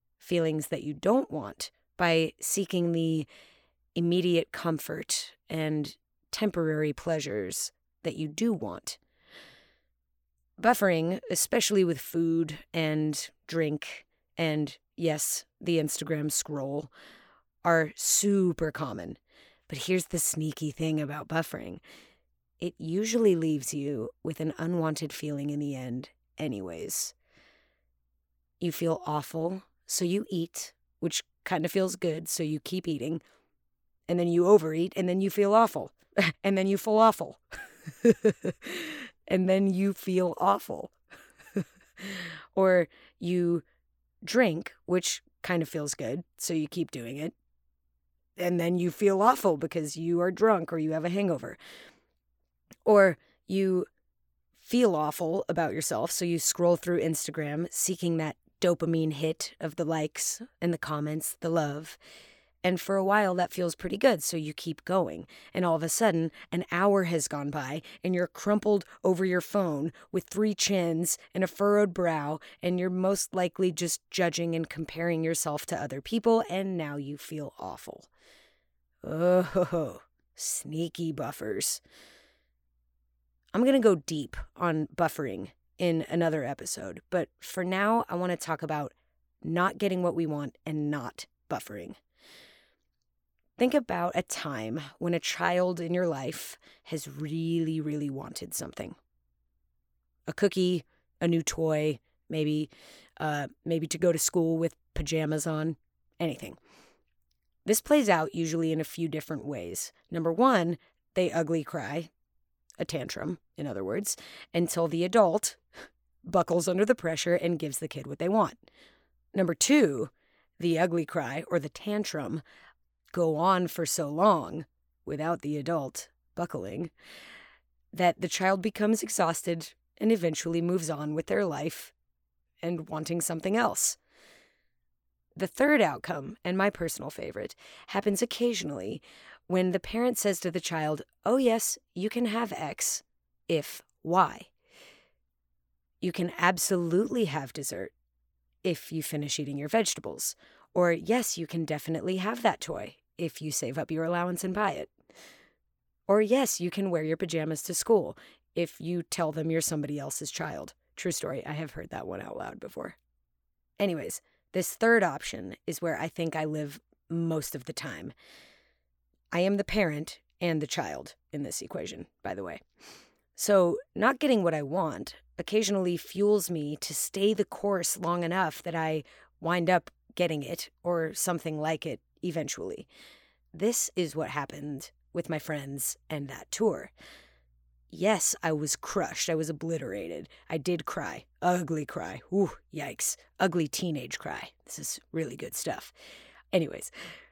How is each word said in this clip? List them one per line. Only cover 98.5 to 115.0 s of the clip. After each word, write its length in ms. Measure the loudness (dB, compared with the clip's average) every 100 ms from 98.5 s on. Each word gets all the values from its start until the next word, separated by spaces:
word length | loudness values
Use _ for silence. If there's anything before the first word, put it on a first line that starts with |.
something. 420 | -8 -8 -10 -12 -14 _ _ _ _ _ _ _ _ _ _ _ _ -12
A 60 |
cookie, 500 | 0 0 2 0 0 -4 _ _ -4
a 80 | 0
new 140 | 0
toy, 580 | 0 -2 0 2 0 -2 _ _ -8
maybe, 400 | -2 0 0 -4 -10 -20 -20 -18 -6
uh, 280 | -4 -4 -6 -8 -2
maybe 200 | -2 -2
to 100 | 0
go 140 | 2
to 60 | 4
school 400 | 2 2 2 2
with 180 | 0 -4 _ -6
pajamas 500 | -2 0 0 0 -2
on, 300 | -2 -2 -4 _ _ _ -6
anything. 380 | -4 -4 -10 -16 _ -20 -20 _ _ _ _ _ _ _ 0
This 160 | 2
plays 280 | 6 6 6
out 240 | 4 2
usually 380 | 0 0 0 0
in 100 | 0
a 40 | -2
few 220 | -4 -4
different 380 | -4 -6 -6 -6
ways. 460 | -6 -6 -6 -8 -12 -8
Number 220 | -2 0
one, 460 | 4 6 6 2 -2 _ _ _
they 180 | 0 0
ugly 320 | 2 0 0
cry, 460 | -2 -6 -6 -6 -8 _ _ _ _ _ _ -10
a 60 | -6
tantrum, 520 | -6 -6 -6 -6 -6 _ -10
in 100 | -6
other 160 | -4
words, 340 | -4 -2 -2 -6 -10 -20 -6
until 340 | 0 0 2 0
the 160 | 0